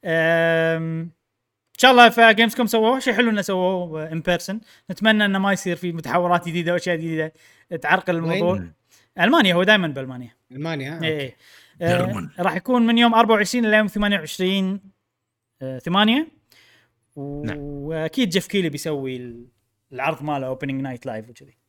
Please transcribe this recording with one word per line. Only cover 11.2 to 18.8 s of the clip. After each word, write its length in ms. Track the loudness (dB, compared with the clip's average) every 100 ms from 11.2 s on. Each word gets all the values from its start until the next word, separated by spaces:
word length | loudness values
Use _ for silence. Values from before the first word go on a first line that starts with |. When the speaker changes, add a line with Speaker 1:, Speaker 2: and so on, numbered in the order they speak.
Speaker 1:
إي. 120 | -6 -12 _ -20 _ _
آه، 160 | 0 0
Speaker 3:
جرمن. 300 | 0 -4 -8 -4
Speaker 1:
راح 160 | -4
يكون 320 | -4 -2 2 4
من 120 | 4
يوم 160 | 4
أربعة 200 | 6 4
وعشرين 320 | 4 2 -2 2
إلى 100 | 2
يوم 100 | 2
ثمانية 300 | -2 -2 -2
وعشرين، 600 | -6 -4 -2 0 -2 -6 -12 _ _ _ _ _ _ _
آه، 160 | -12 -10
ثمانية. 500 | -4 0 2 2 -2 _ _ _ _ _ _ _ _ -14
و-، 280 | -12 -8
Speaker 3:
نعم. 120 | -8 -8
Speaker 1:
وأكيد 720 | -10 -10 -8 -6 -4 -2 0
جيف 180 | -2 -2
كيلي 220 | -2 -2
بيسوي 480 | -4